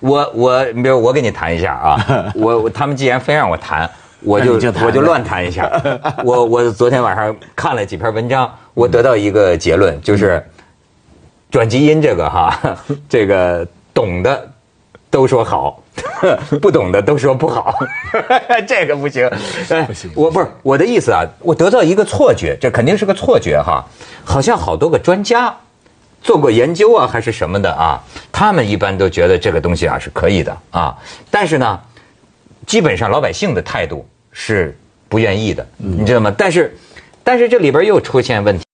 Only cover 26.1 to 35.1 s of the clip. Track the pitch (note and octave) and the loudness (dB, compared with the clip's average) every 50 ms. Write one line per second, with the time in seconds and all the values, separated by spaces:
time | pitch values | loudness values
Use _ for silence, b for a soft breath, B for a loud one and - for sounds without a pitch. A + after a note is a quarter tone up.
26.1 | _ _ _ - - D#3 D3 C3+ A2 A2+ A#2+ D3 E3+ E3 G#3 A3 A#3 G#3 C3 A#2+ | _ _ _ 2 2 4 4 4 4 4 2 2 2 2 4 4 6 4 4 2
27.1 | - A#2 G#2+ - A2 - - D#2 F2+ G2+ G2+ F2+ D2+ D2 D#2+ D#2+ D2 B1+ - B | -2 -4 -4 -4 -4 -4 -4 -4 -2 -2 -2 -2 -2 0 0 0 0 -2 -6 B
28.1 | B B B B _ - G3 G#3+ G3+ E3+ B2 G2+ G#2 G2 G2 G2 F#2+ F#2 G2 F#2 | B B B B _ 0 0 2 2 2 0 0 0 -2 -2 -2 0 0 0 0
29.1 | E2 - E2+ F2 F#2 F2 - A2 E2 E2 D2+ F2 F2 D#2+ E2+ D#2 - - - - | 2 2 2 4 4 2 2 0 -2 0 0 0 -2 0 -2 -2 -4 -4 -8 -8
30.1 | - - - F#2+ G2+ F#2 D2+ - - - - _ - F2+ E2 C#2+ A#1 B B B | -8 -2 0 0 0 0 -2 -2 -6 -12 -16 _ -4 -4 -4 -4 -6 B B B
31.1 | B B B B - G#3 G3+ E3 D#3+ C#3+ B2+ A2+ G2+ F#2 - b b b b b | B B B B -2 -2 0 0 0 0 0 0 -2 -4 -10 b b b b b
32.1 | b b _ _ _ _ _ _ - _ - - - A3+ F#3+ D3+ B2 - A#2 G#2+ | b b _ _ _ _ _ _ -20 _ -12 -2 0 0 2 2 0 0 0 0
33.1 | A#2+ C#3+ C#3+ A#2+ - - - G3+ C#3 F2+ F2 - - A#2+ F2+ D2+ E2+ D2 C2 - | 0 0 0 -2 -4 -4 -4 -4 -2 -4 -4 -6 -6 -6 -6 -6 -8 -12 -14 -16
34.1 | _ _ _ _ _ - - - A2 G2 F2 D2 C#2 - _ _ _ _ _ _ | _ _ _ _ _ -16 -6 -2 0 0 0 -2 -6 -14 _ _ _ _ _ _